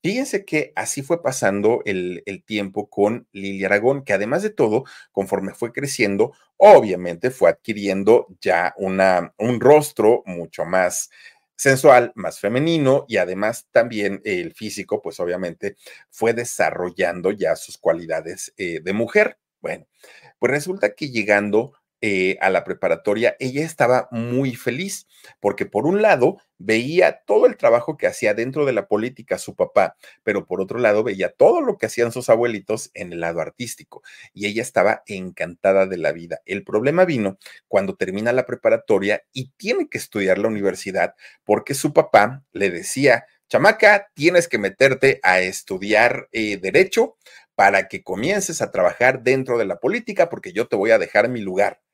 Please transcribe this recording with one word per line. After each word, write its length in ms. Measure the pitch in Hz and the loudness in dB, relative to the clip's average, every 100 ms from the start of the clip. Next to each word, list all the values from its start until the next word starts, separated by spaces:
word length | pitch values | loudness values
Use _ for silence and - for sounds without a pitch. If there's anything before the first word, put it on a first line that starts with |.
Fíjense 420 | 160 233 285 196 196 | -2 -4 -4 -6 -2
que 260 | 156 - - | -4 -4 -8
así 260 | - - | -8 -8
fue 220 | 135 170 | -4 -2
pasando 580 | 131 131 107 101 104 120 | -2 -2 -2 2 0 0
el, 380 | - 95 90 90 - | -2 -6 -6 -8 -12
el 160 | 95 | -16
tiempo 480 | _ 107 98 101 101 | _ -6 -6 -8 -8
con 360 | - 104 117 _ | 0 0 0 _
Lilia 340 | 101 98 98 95 | -12 -10 -6 0
Aragón, 380 | 101 117 143 | 2 2 -2
que 100 | 135 | -2
además 300 | 98 104 156 | -2 -2 -4
de 80 | 214 | -4
todo, 320 | 208 117 107 - - - | -2 0 0 -4 -20 -10
conforme 440 | - 95 101 95 - | -6 -4 -4 -6 -8
fue 180 | 117 | -10
creciendo, 580 | - 139 - 107 98 120 _ _ _ | -8 -8 -2 0 2 -2 _ _ _
obviamente 760 | 208 180 113 90 90 85 123 | 10 10 8 -4 -4 -4 -6
fue 180 | 123 87 | 2 2
adquiriendo 760 | 82 - 104 98 95 98 117 - 92 | 2 -4 -6 -2 -2 4 4 4 -8
ya 360 | 95 90 87 - | -2 0 0 -4
una, 560 | 95 95 95 90 85 _ | -4 2 4 2 -2 _
un 200 | 110 120 | -4 2
rostro 600 | 123 151 147 - 107 120 - | 6 6 4 0 2 2 -2
mucho 360 | 87 85 - | -12 -12 -8
más 460 | 80 92 90 - - _ - _ _ _ | -4 0 0 -2 -10 _ -20 _ _ _
sensual, 560 | 135 131 156 123 131 | 0 4 8 8 6
más 260 | - 87 - | -6 -10 -4
femenino, 640 | 101 123 160 165 139 139 - | -2 0 0 0 2 2 0
y 100 | 107 | -2
además 500 | 90 92 107 120 - | -2 -2 -4 -6 0
también 500 | 127 120 110 101 98 110 | 0 0 -2 -4 -4 -4
el 280 | 92 82 | -4 -6
físico, 480 | - 107 101 95 95 | -10 -12 -10 -6 -6
pues 180 | 85 - | -6 -8
obviamente 560 | 87 90 90 85 101 - - - _ | -6 -4 -6 -8 -10 -12 -20 -20 _
fue 220 | - 113 | -4 -2
desarrollando 1000 | 117 120 - 82 82 90 87 90 90 90 | -2 -6 -2 -2 -2 -8 -4 -4 -2 -4
ya 240 | 104 87 80 | -2 -4 -4
sus 240 | - - | -8 -6
cualidades, 760 | - 82 85 80 80 90 - _ | -2 -2 -4 -8 -8 -14 -16 _
eh, 240 | 92 82 | -8 -6
de 100 | 80 | -6
mujer. 460 | 101 117 208 214 - _ _ | -4 -2 0 -2 -4 _ _
Bueno, 280 | - 76 _ _ - - _ _ | -10 -10 _ _ -20 -20 _ _
pues 140 | 123 | -2
resulta 420 | 139 160 196 208 | -2 -6 -4 -6
que 160 | - 151 | -4 -8
llegando, 640 | 120 101 104 104 104 127 _ _ _ | -6 0 0 2 -2 -2 _ _ _
eh, 360 | 110 98 92 92 | -4 0 -2 0
a 120 | 95 | 0
la 120 | 92 | 0
preparatoria, 720 | 85 90 90 92 - 107 117 - | -4 -6 -2 -2 -2 0 -2 -2
ella 260 | 135 135 160 | -8 -6 -8
estaba 420 | - 120 127 - | -2 2 2 -2
muy 440 | 123 120 123 139 127 | -8 -4 -2 -4 -4
feliz, 520 | - 127 196 - _ _ - _ | -8 -6 -8 -12 _ _ -20 _
porque 260 | 101 - - | -4 -4 -6
por 220 | 101 143 | -2 0
un 160 | 196 | 2
lado 340 | 214 160 127 190 _ _ | 4 4 2 0 _ _
veía 640 | 98 113 123 170 180 - _ | -2 -2 0 2 2 0 _
todo 220 | 208 - | 4 4
el 100 | - | 4
trabajo 400 | - 117 120 151 | 2 2 0 -4
que 80 | 92 | -4
hacía 300 | - 107 104 | -2 -2 0
dentro 300 | 120 143 143 | -2 -2 0
de 80 | |
la 140 | 113 95 | -2 -2
política 520 | 107 117 - - 92 | -2 -2 -8 -8 -8
su 160 | - - | -8 -4
papá, 400 | 90 - 92 - - _ | -2 0 0 -4 -20 _
pero 240 | - 101 - | -4 -4 -4
por 160 | 92 | -6
otro 160 | 95 113 | -6 -2
lado 260 | 117 104 | 2 2
veía 280 | 117 95 87 | 0 -4 -6
todo 300 | _ 139 349 | _ 2 4
lo 160 | 269 - | -2 -4
que 80 | 113 | -6
hacían 240 | - 117 | -2 -2
sus 180 | 123 123 | -2 0
abuelitos 600 | 113 120 107 - 110 - | 2 2 -4 -6 -6 -6
en 180 | 92 92 | -14 -12
el 100 | 85 | -8
lado 180 | 85 85 | -6 -6
artístico, 640 | 78 _ 120 - - - - - - | -8 _ -14 -14 -20 -20 -20 -20 -20
y 120 | - 104 | -8 -6
ella 160 | 107 | -6
estaba 400 | - - 95 107 - | -4 0 0 0 -6
encantada 800 | 101 92 87 87 87 98 98 95 | -12 -12 -10 -12 -4 0 2 0
de 100 | 90 | -2
la 140 | 78 | -6
vida. 300 | 82 85 80 - | -6 -10 -14 -8
El 180 | 95 | -10
problema 420 | 95 104 127 165 185 | -4 -2 0 2 2
vino 340 | 139 98 98 - - _ | 2 -4 -6 -20 -20 _
cuando 280 | 101 95 90 | -2 -2 -6
termina 380 | 92 95 113 | -6 -4 -2
la 120 | 127 - | -2 -4
preparatoria 760 | 123 113 113 - 101 98 104 _ | -2 0 0 2 0 0 -4 _
y 160 | 131 - _ | -14 -14 _
tiene 320 | 196 381 330 | -4 -4 -4
que 80 | 113 | -8
estudiar 400 | - 208 92 92 | -8 -4 0 0
la 120 | 110 | 0
universidad, 640 | 107 98 90 - 92 87 - - _ | -2 -4 -4 -6 -2 -4 -4 -20 _
porque 300 | - 104 - | 0 0 0
su 180 | 139 151 | -4 0
papá 520 | 151 151 107 107 135 _ | 2 6 6 6 -2 _
le 180 | - 98 | -4 -2
decía: 560 | 87 95 135 139 117 - _ _ | -2 -8 0 2 2 0 _ _
"Chamaca, 600 | 123 175 220 214 208 202 | 2 2 4 4 4 0
tienes 340 | - 151 180 170 | -2 2 2 0
que 120 | 113 | -4
meterte 600 | 98 - 135 127 135 - | -4 2 2 4 2 2
a 160 | 92 92 | 2 2
estudiar, 880 | 92 95 - 95 101 107 120 - - | 0 -8 -10 -10 0 2 2 0 -8
eh, 240 | 113 110 98 | -6 -6 -4
Derecho 600 | 95 139 190 - 226 _ _ - _ - | -2 0 2 0 -2 _ _ -20 _ 2
para 320 | 98 98 95 | 4 4 -2
que 160 | 98 | -10
comiences 580 | - 95 135 208 190 165 | -10 -6 -4 -4 -4 -6
a 80 | 107 | -6
trabajar 540 | - 90 - 123 131 | 0 0 2 0 2
dentro 340 | 117 135 131 117 | 0 0 0 -2
de 80 | 101 | -2
la 140 | 87 | -2
política, 500 | 139 226 226 190 - | -4 -4 -8 -2 -2
porque 220 | - 98 | -2 -10
yo 160 | 90 120 | -6 -4
te 80 | 104 | -2
voy 160 | 107 | 2
a 80 | 113 | 2
dejar 300 | 87 104 117 | 2 0 0
mi 120 | 123 | -2
lugar". 400 | 98 92 98 - _ | -6 -2 -2 -2 _